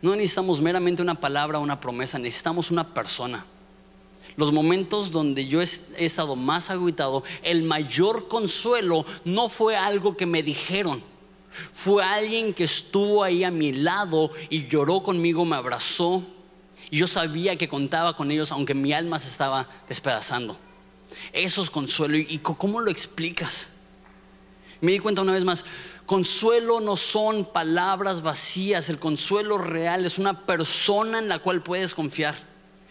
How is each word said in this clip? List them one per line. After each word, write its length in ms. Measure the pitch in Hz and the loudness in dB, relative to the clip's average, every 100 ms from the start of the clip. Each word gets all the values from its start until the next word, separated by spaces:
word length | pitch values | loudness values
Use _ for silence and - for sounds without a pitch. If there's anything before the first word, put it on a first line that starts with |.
No 140 | 165 202 | 2 2
necesitamos 460 | 202 - 185 156 | 2 0 0 2
meramente 400 | 160 180 180 175 | 2 2 0 0
una 180 | 180 165 | -2 -2
palabra 400 | 143 143 151 156 | -2 -2 -2 -2
o 20 | |
una 200 | 147 139 | -2 -4
promesa, 360 | 127 120 127 139 | -6 -6 -4 -4
necesitamos 540 | 123 117 - 170 165 | -4 -4 -2 -2 0
una 220 | 170 165 | 0 0
persona. 520 | - 110 - 123 117 - - - - - - - - - - | -2 -2 -2 -2 -6 -12 -20 -20 -20 -20 -20 -20 -20 -18 0
Los 160 | 147 | 2
momentos 600 | 151 156 180 185 214 202 | 4 4 4 2 -2 0
donde 360 | 160 151 135 135 | 0 0 0 0
yo 140 | 151 | 2
es-, 220 | 175 - - - | 2 -2 -6 -2
he 80 | 170 | -2
estado 300 | - 156 131 | 0 -2 -2
más 340 | 131 165 170 | 0 0 0
agüitado, 540 | 190 175 160 139 135 131 170 | 0 0 0 -2 -2 -4 -6
el 200 | 160 170 | 0 2
mayor 640 | 160 156 147 117 190 226 190 | 2 0 -2 2 2 2 -2
consuelo 760 | 226 208 - 233 240 190 165 151 - 170 | -2 0 0 2 2 2 0 0 -8 -2
no 240 | 190 233 | 0 0
fue 260 | - 220 214 | 2 2 4
algo 420 | 190 202 202 170 | 2 2 0 0
que 80 | 180 | 0
me 160 | 165 | 0
dijeron, 600 | 151 143 - 185 190 131 - - - - - - - | 0 -2 -2 -2 -2 -4 -8 -20 -20 -20 -20 -18 -14
fue 320 | - 190 202 | -6 2 4
alguien 500 | 185 214 214 226 220 | 4 2 0 0 -2
que 100 | 185 | 0
estuvo 600 | 165 - - 196 208 208 | 0 0 0 0 4 4
ahí 200 | 190 175 | 4 2
a 80 | 185 | 0
mi 200 | 170 151 | 0 0
lado 600 | 131 156 190 202 160 156 156 156 | 0 0 0 0 2 0 -2 -6
y 180 | 160 135 | -6 0
lloró 360 | 156 143 185 | 0 2 2
conmigo, 420 | 190 180 170 165 170 | 0 0 2 2 2
me 100 | 147 | 0
abrazó, 680 | 123 117 - - 175 185 180 - - - - - - | -2 -2 0 2 2 0 -4 -18 -20 -20 -20 -20 -6
y 80 | 151 | 0
yo 100 | 180 | 2
sabía 500 | 185 165 156 185 180 | 2 0 -2 -2 -2
que 100 | 156 | -4
contaba 480 | 139 139 160 170 160 | -2 -2 0 0 -2
con 160 | 143 | -2
ellos, 200 | 151 151 | -2 -2
aunque 220 | 143 139 | -2 -2
mi 200 | 139 139 | 0 0
alma 260 | 147 170 165 | 0 -2 -4
se 100 | 131 | -6
estaba 380 | 123 139 135 127 - - | -2 -2 0 -4 -12 -8
despedazando. 680 | 123 - 117 - 123 117 98 - - - - - - - | -4 -2 0 0 -2 -6 -10 -18 -20 -20 -20 -20 -18 -8
Eso 300 | - 180 190 | -2 0 0
es 80 | 180 | 0
consuelo. 480 | 156 135 - 151 151 | -2 -2 0 2 0
¿Y 220 | 156 160 | 0 -4
co-, 180 | - 165 | -4 -2
cómo 220 | 196 220 | -2 0
lo 100 | 226 | -2
explicas? 800 | 185 - - 165 170 170 - - - - - - - - - - - - - | -2 -4 -4 -6 -6 -4 -4 -6 -12 -20 -20 -20 -20 -20 -20 -20 -20 -20 -2
Me 100 | 165 | 0
di 80 | 196 | 2
cuenta 220 | 208 196 | 2 0
una 120 | 190 | 2
vez 100 | 190 | 2
más, 200 | 185 175 - - - - - | 2 0 -4 -14 -16 -18 0
consuelo 720 | 190 175 - 220 233 233 233 | 2 2 2 4 4 4 0
no 160 | 214 190 | 2 0
son 500 | - 214 214 214 190 | 2 2 2 0 0
palabras 760 | 175 160 170 180 190 196 180 | -2 0 2 2 0 0 -2
vacías, 680 | 160 139 - 180 190 196 151 | -2 0 2 2 2 0 0
el 100 | 151 | -2
consuelo 580 | 160 147 - 202 208 208 | -2 0 2 2 2 0
real 480 | 175 165 165 180 180 | 0 -2 0 0 0
es 120 | 170 | 0
una 280 | 196 190 - | 0 -2 0
persona 760 | 175 156 - - 202 220 226 | 0 2 2 2 2 2 -2
en 100 | 220 | -2
la 100 | 170 | -2
cual 220 | 180 180 | 0 -2
puedes 320 | 165 180 185 | 0 -2 -2
confiar. 600 | - 151 139 151 147 - - - - - | -2 -4 -2 -2 -4 -14 -20 -20 -20 -20